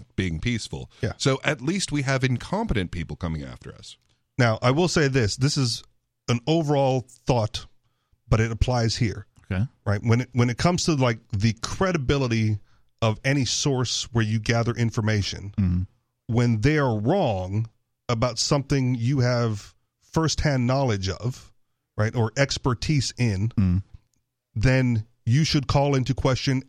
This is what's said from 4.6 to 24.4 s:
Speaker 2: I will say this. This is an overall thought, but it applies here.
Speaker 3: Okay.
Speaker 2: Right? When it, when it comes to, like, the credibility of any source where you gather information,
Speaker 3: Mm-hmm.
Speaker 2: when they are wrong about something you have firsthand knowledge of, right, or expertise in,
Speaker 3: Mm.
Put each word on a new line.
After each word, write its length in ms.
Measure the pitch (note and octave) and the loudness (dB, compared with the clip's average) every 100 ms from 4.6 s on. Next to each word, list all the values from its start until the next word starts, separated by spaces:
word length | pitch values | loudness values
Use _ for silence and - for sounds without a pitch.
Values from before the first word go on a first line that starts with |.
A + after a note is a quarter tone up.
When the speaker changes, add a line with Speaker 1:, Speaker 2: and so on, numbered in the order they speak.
Speaker 2:
I 100 | B2 | 2
will 160 | C#3+ F3+ | 2 2
say 180 | F3 C#3+ | 2 2
this. 300 | C3 G#2 - | 2 0 0
This 200 | C#3 D3 | -2 0
is 240 | B2 - - _ _ _ - | -2 -4 -10 _ _ _ -4
an 120 | A#2+ D#3 | -2 0
overall 600 | E3 D3 C#3+ C3+ C3 - - - | 0 2 2 2 0 -4 -6 0
thought, 400 | B2 G#2 - - _ _ _ _ _ - | 0 0 -4 -12 _ _ _ _ _ 0
but 100 | A2+ | 2
it 100 | A2+ | 2
applies 460 | A2 - B2 A#2 - | 0 0 0 0 0
here. 300 | A2+ G2+ - _ - | -2 -4 -14 _ -6
Speaker 3:
Okay. 160 | F#2+ B2 _ - | -4 -4 _ -4
Speaker 2:
Right? 160 | G2+ | -2
When 180 | A#2+ A#2 | 2 2
it, 80 | B2+ | 2
when 160 | B2 B2 | 0 0
it 80 | A#2 | 2
comes 260 | F3 F3+ - | 0 2 0
to, 80 | D3 | 2
like, 240 | B2+ A2+ - | 2 0 -4
the 220 | G2 A2+ - | 0 0 0
credibility 960 | - - F#3+ E3+ B2+ C#3+ B2 A2+ G#2+ G#2 - _ _ - | -4 -2 -2 0 0 0 2 0 0 -2 -8 _ _ -4
of 180 | A2+ G#2+ | -2 0
any 220 | C3+ C#3+ B2 | 0 0 0
source 580 | - D3+ B2+ A#2+ - - | -2 0 0 -2 -4 -2
where 120 | A#2 A2 | 0 0
you 140 | A2 | 0
gather 340 | G#2+ A#2 A#2 | 0 0 0
information, 800 | A#2 A#2 - G#2+ G#2+ - - G2 - | 0 -2 0 0 0 -2 -6 -8 0
Speaker 3:
Mm-hmm. 240 | F#2 F2 G2 _ _ _ - | 2 0 -2 _ _ _ -4
Speaker 2:
when 340 | A2+ A#2+ A2 | 0 2 2
they 160 | C#3 D3+ | 2 2
are 200 | C3+ G#2+ | 2 0
wrong 720 | A2+ G3 C#3+ F#2+ F#2 G#2+ A2+ _ _ _ - | 0 0 0 -2 -2 -4 -4 _ _ _ -4
about 300 | A2+ B2 G#2+ | 0 0 -2
something 560 | - C#3+ - C#3 B2+ B2 | 0 0 2 0 2 0
you 240 | A#2+ C#3+ | 0 2
have 540 | B2 A#2+ A#2 G#2 - _ _ _ | 2 2 0 -4 -10 _ _ _
firsthand 640 | _ D#3+ D#3+ - D#3 C3 A#2+ | _ -2 0 0 0 2 2
knowledge 420 | C3+ C3 G2+ F#2+ | 2 0 0 -2
of, 420 | - A#2 - - _ _ _ _ - | -4 -6 -8 -14 _ _ _ _ -2
right, 180 | G#2+ B2 | -2 0
or 160 | C3 C#3 | 0 2
expertise 760 | C#3 - C3+ A#2 - D3 - - | 0 0 -2 -2 0 0 0 0
in, 320 | A#2+ F#2+ A2+ - | 0 0 0 2
Speaker 3:
Mm. 260 | F#2+ F#2 - - _ _ _ _ | 2 2 -2 -12 _ _ _ _